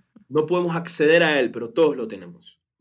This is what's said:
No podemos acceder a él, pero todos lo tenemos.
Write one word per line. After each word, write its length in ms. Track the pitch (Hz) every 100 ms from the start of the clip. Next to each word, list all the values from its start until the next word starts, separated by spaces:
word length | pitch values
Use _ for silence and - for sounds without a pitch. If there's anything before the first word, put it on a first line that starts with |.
| _ _ -
No 180 | 147 156
podemos 280 | 180 180
acceder 480 | 165 165 - 151 170
a 160 | 160 147
él, 140 | 117
pero 180 | 113 117
todos 260 | 170 151 127
lo 120 | 110
tenemos. 520 | 98 87 170 _ _ _ _